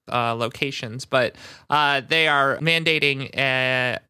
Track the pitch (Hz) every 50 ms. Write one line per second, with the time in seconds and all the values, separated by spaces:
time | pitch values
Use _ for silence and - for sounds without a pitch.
0 | _ - 123 120 120 117 117 117 117 120 - - 151 139 135 - - 113 110 131
1 | - - 131 131 123 - - - - - - - - - 147 151 147 143 143 135
2 | 113 - 160 160 160 156 147 139 139 135 127 - 151 165 165 165 160 160 160 151
3 | 147 143 139 135 135 - - - 139 135 131 131 127 127 131 127 127 127 117 -
4 | _